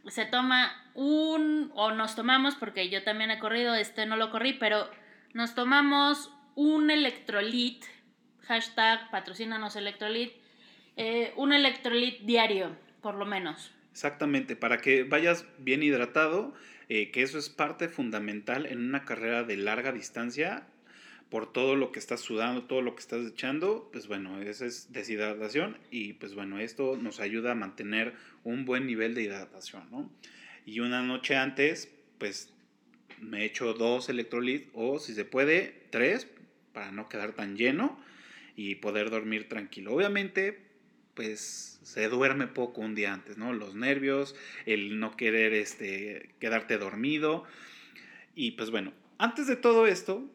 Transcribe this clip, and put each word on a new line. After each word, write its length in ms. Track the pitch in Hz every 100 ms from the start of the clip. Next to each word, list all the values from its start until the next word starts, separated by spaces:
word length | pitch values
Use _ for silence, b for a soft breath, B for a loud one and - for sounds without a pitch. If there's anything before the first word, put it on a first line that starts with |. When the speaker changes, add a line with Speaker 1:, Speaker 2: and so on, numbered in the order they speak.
| 208
Speaker 1:
Se 180 | 233 214
toma 460 | 247 254 254 247 - -
un, 760 | - 277 302 311 311 302 302 269 208
o 160 | 214
nos 240 | 220 220 233
tomamos, 400 | 233 262 269 285
porque 340 | 208 196 185
yo 140 | 196
también 280 | 214 214 220
he 80 | 214
corrido, 340 | 214 233 240 226
este 300 | 214 - 214
no 120 | 220
lo 120 | 220
corrí, 220 | 220 254
pero 360 | 269 214 214 - - B B B
nos 220 | 226 233 247
tomamos 760 | 247 285 285 285 285 285 - - - -
un 360 | 294 311 302
electrolit, 920 | 302 269 - - 208 214 247 247 - - - _ _ _ _
hashtag 680 | - 226 226 - 220 226 226
patrocínanos 680 | 196 - 185 226 220 208 208
electrolit, 560 | 202 202 214 226 240 - b b b b b -
eh, 380 | 226 233 226 -
un 160 | 277
electrolit 680 | 285 277 247 240 240 247 -
diario, 560 | 202 233 220 196 175 160 - _
por 140 | 214 202
lo 100 | 202
menos. 460 | 196 170 156 - _ _
Speaker 2:
Exactamente, 640 | - 143 143 147 139 131 123
para 220 | 117 117
que 260 | 139 131
vayas 420 | 131 147 170 170 - -
bien 240 | 127 135
hidratado, 720 | 151 131 120 151 156 175 240 B B B -
eh, 220 | 110 104
que 140 | 123
eso 160 | 135 151
es 100 | 147
parte 400 | - 151 156 165
fundamental 800 | - 120 107 107 104 - 127 156
en 100 | 123
una 260 | 120 139 -
carrera 380 | 110 113 120
de 140 | 117 98
larga 340 | 101 113 131
distancia, 760 | 123 - 120 120 131 165 226 - _ B B B B _
por 200 | 113 110
todo 240 | 127 131 139
lo 160 | 131
que 60 | 110
estás 220 | - 120
sudando, 440 | - 110 117 123 123
todo 180 | 131
lo 100 | 123
que 80 | -
estás 240 | - 120 117
echando, 640 | - 131 147 185 220 -
pues, 160 | 131 104
bueno, 320 | 101 95 98
esa 260 | 101 107 123
es 260 | 117 -
deshidratación 840 | 127 - 107 107 107 107 139 202 220 -
y, 240 | 120 104
pues, 220 | - 98 101
bueno, 240 | 98 98
esto 380 | 113 - 135 131
nos 180 | 113 104
ayuda 340 | 101 113 120
a 20 | 117
mantener 580 | 98 - 104 107 117 B B B
un 200 | 120 123 127
buen 200 | 127 135
nivel 300 | 113 113 120
de 80 |
hidratación, 640 | 107 98 90 95 - 98 -
¿no? 220 | 120 - B B B B B -
Y 120 | 110
una 200 | 120 123
noche 340 | 127 127 127 131
antes, 560 | 135 135 143 156 - _ _ _
pues, 340 | 104 95 - _ _ _ _ _ _ -
me 240 | 110 104 107
echo 280 | - 120
dos 340 | 113 117 127 127
electrolit 600 | 123 113 120 123 143 -
o, 260 | 113 117 147
si 140 | - 107
se 100 | 101
puede, 640 | 131 143 165 - - -
tres, 380 | 117 127 233 - - - _ _
para 180 | 117 98
no 180 | 104 107
quedar 240 | 110 104
tan 220 | 107 104 101
lleno 420 | 123 147 277 - B B B B B -
y 200 | 101 98
poder 340 | 104 104 107
dormir 400 | 110 107 110 107
tranquilo. 440 | 110 98 - 98
Obviamente, 720 | 135 202 202 190 185 196 202 - _ _ _ _ -
pues, 640 | 110 107 - - - -
se 240 | - - 110
duerme 400 | 123 135 135 131
poco 340 | - 123 117
un 120 | 110 107
día 180 | 101
antes, 240 | 95 101 104
¿no? 140 | 117
Los 200 | 117 101 101
nervios, 600 | 127 139 135 139 139 B B B -
el 340 | 107 101 107
no 160 | 110 110
querer, 360 | 117 113 110
este, 840 | 110 101 - 101 95 104 101 - _
quedarte 380 | 117 113 107 110
dormido. 680 | 98 104 131 151 151 160 B B B B B B B B B -
Y, 160 | 120
pues, 180 | - 110
bueno, 240 | 113 95 - _ -
antes 300 | 233 240 277
de 80 | 247
todo 320 | 240 226 220
esto 420 | 180 - 196 277